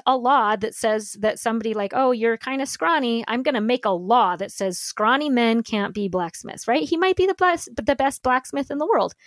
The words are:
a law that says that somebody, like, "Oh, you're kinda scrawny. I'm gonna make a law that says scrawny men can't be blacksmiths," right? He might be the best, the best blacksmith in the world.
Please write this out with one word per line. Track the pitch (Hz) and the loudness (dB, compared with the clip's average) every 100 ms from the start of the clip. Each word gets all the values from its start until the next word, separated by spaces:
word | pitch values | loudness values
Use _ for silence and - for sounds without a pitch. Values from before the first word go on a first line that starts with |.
a | - 262 | 0 2
law | 240 277 214 214 | 2 2 2 0
that | 214 | -4
says | - 226 214 208 214 | -2 -2 -2 -4 -4
that | 208 - | -2 -2
somebody, | 233 226 220 | -2 -2 -2
like, | 214 202 | -2 -2
"Oh, | - 262 | 0 2
you're | 240 233 226 | 2 0 0
kinda | - 269 269 | -4 -4 -4
scrawny. | - 320 320 247 233 - | -2 0 2 2 -2 -2
I'm | 240 | -2
gonna | 262 254 | 0 0
make | 214 247 214 | 0 0 0
a | |
law | 180 185 240 196 175 | -2 2 4 4 2
that | 190 | -6
says | - 190 175 | -4 -4 -4
scrawny | - - 214 269 302 | -8 0 2 2 2
men | 247 233 233 | 2 4 2
can't | 226 214 202 | 0 -2 -2
be | 202 196 | -2 -2
blacksmiths," | 180 170 - - - - | -2 -4 -8 -14 -8 -2
right? | 262 311 | 0 0
He | 330 | 0
might | 381 370 | 2 2
be | 370 | 2
the | |
best, | 381 370 339 - | 2 2 0 -4
the | - 226 269 | -4 -2 0
best | 269 - | 0 0
blacksmith | 262 254 - 277 269 | 0 0 -2 -6 -6
in | 285 | -4
the | 320 | 0
world. | 311 190 - | 2 0 -4